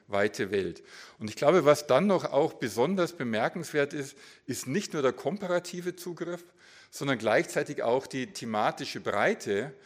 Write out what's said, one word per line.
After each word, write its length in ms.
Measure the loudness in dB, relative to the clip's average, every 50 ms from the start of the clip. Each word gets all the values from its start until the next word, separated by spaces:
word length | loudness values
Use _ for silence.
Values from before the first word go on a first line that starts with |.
| _
weite 440 | -4 0 2 2 2 0 -2 -4 -2
Welt. 320 | 0 -2 -2 -2 -6 -10 -16 -20 -20 -20 -20 -20 -16 -12
Und 100 | -10 -10
ich 60 | -4
glaube, 280 | 2 4 6 6 8 8
was 220 | 6 6 4 4
dann 200 | 4 4 4 6
noch 260 | 4 2 2 2 0 2
auch 220 | 2 2 2 0
besonders 580 | -2 -6 -4 2 2 2 2 2 2 0 0 -2
bemerkenswert 800 | -4 -4 -2 0 0 0 0 -2 -4 -8 -4 0 0 0 0 0
ist, 240 | -6 -10 -10 -12 -20 -20 -20 -20 _ _
ist 200 | -8 -8 -8 -6
nicht 260 | -4 -2 -2 -2 -2 -2
nur 100 | 0 2
der 100 | 2 0
komparative 840 | 0 -4 -4 -4 -4 -4 -2 -2 -2 -2 -4 -10 -10 -8 -8 -10
Zugriff, 480 | -8 -10 -10 -8 -8 -8 -8 -8 -10 -12 -18 _ _ _ -20 -20 -20 -20 _
sondern 280 | -12 -6 -2 -2 -2 0
gleichzeitig 640 | 2 2 2 2 2 0 -2 -4 -4 -4 -4 -2 0
auch 240 | 2 2 0 0
die 220 | -2 -6 -6 -6 -8
thematische 720 | -8 -12 -8 -4 -2 0 0 0 -2 -4 -8 -10 -10 -8
Breite. 720 | -6 -2 0 2 2 2 0 -2 -4 -2 -2 -2 -2 -4 -8 -16 -20